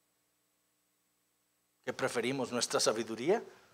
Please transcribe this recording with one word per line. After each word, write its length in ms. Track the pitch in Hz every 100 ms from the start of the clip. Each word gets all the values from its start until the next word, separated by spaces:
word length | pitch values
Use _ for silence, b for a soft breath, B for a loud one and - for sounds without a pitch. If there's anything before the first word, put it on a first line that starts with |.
| _ _ _ _ _ _ _ _ _ _ _ _ _ _ _ _ _ _ -
¿Qué 80 |
preferimos, 580 | 117 127 123 117 135 113
nuestra 280 | 120 - 131
sabiduría 640 | 135 113 110 110 135 220 - b b